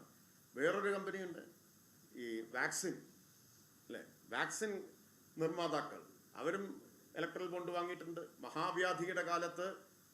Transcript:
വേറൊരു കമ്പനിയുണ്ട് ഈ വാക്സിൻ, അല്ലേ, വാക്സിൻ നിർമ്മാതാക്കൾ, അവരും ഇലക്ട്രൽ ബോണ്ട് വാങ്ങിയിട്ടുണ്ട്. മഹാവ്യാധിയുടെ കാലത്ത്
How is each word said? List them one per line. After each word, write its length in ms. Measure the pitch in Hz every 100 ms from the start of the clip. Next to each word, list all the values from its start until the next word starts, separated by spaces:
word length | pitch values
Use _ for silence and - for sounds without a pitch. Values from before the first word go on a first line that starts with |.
| - - - - - 120
വേറൊരു 340 | 151 190 202
കമ്പനിയുണ്ട് 500 | 196 196 190 185 165 - - - - - - - 120
ഈ 260 | 120 113
വാക്സിൻ, 520 | 113 127 156 - 185 - - - - - - - - - -
അല്ലേ, 140 | 113 - - -
വാക്സിൻ 540 | 117 160 - 214 196 - - - - - -
നിർമ്മാതാക്കൾ, 680 | 160 175 165 151 - 98 - - - -
അവരും 460 | 143 190 196 139 - - - -
ഇലക്ട്രൽ 300 | 165 175 180
ബോണ്ട് 240 | 180 175
വാങ്ങിയിട്ടുണ്ട്. 500 | 175 175 175 170 170 156 -
മഹാവ്യാധിയുടെ 840 | 127 151 180 170 185 170 170 180
കാലത്ത് 520 | 170 170 175 175 185 190 - - -